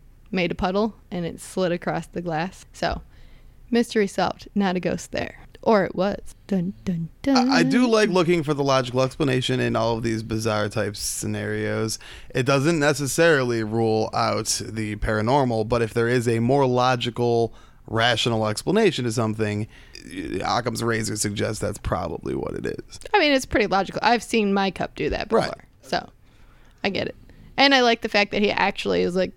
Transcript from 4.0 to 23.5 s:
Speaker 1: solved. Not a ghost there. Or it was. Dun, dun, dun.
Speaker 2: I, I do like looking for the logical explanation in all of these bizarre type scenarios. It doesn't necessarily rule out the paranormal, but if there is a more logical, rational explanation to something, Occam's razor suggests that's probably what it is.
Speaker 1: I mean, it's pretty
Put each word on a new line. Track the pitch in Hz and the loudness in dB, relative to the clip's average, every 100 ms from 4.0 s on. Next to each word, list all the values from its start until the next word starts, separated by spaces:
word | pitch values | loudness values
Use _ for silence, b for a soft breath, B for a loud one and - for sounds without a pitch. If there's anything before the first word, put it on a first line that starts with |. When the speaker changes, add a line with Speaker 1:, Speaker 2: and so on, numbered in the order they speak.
| 196 | 0
Speaker 1:
solved. | - 175 - - 208 | 0 -2 -2 -6 -2
Not | 196 185 | 0 0
a | |
ghost | 175 175 - | -2 -4 -6
there. | - - - - - | -6 -8 -10 -20 -6
Or | - 214 | 2 4
it | 175 - | 2 0
was. | 196 - - - - | -2 -4 -10 -14 -4
Dun, | 196 175 - - | -2 -2 -6 -4
dun, | 170 165 - | -4 -6 -6
dun. | 277 262 247 | 0 2 4
Speaker 2:
I, | 269 | 4
I | |
do | 262 240 247 | 4 4 4
like | 220 214 | 4 4
looking | 185 165 175 | 4 4 2
for | 143 | 0
the | 143 | 0
logical | 139 135 127 127 | 2 2 2 0
explanation | 131 - 143 131 127 127 | 0 0 0 0 0 0
in | 120 117 | 0 2
all | 113 113 | 2 0
of | |
these | 117 110 | 0 -2
bizarre | 110 110 110 107 107 | -2 -2 0 0 0
type | 110 104 101 | -2 -4 -4
scenarios. | - - 107 104 104 107 107 107 110 - B B B | -6 -6 -4 -4 -4 -4 -2 -2 -2 -6 B B B
It | 131 127 | -2 2
doesn't | 139 147 165 | 2 4 2
necessarily | 143 139 139 - 170 139 123 117 | 2 0 0 2 4 4 2 -2
rule | 107 113 113 110 110 | -2 0 2 2 0
out | - 110 107 110 - | 0 0 0 -2 -4
the | 104 110 107 104 | -4 -6 -6 -4
paranormal, | - 110 107 143 131 113 110 | -2 0 2 2 2 0 0
but | 120 | 0
if | 113 | 0
there | 120 117 | 0 2
is | 127 117 | 2 2
a | 113 | 2
more | 117 139 131 | 2 2 2
logical, | 123 127 123 117 113 120 117 113 b b b - | 2 2 0 -2 -2 0 2 0 b b b -6
rational | 110 120 113 127 113 107 | 0 2 2 0 0 0
explanation | 104 - 202 214 135 120 | -2 0 2 2 2 -2
to | |
something, | 113 110 107 104 104 107 B B - - 90 73 90 | 0 0 0 -2 -2 -4 B B -20 -14 -10 -6 -4
Occam's | - 113 117 113 | -2 -2 -2 -4
razor | 117 113 113 107 | -2 -2 -2 -2
suggests | 107 104 104 107 | -4 -2 -4 -2
that's | 98 98 | -6 -4
probably | - 92 87 - - 65 | -4 -2 -4 -6 -6 -4
what | - | -4
it | - - | -4 -6
is. | - - - - | -6 -10 -14 -2
Speaker 1:
I | 415 | 2
mean, | 302 | 4
it's | 269 | 2
pretty | - | 2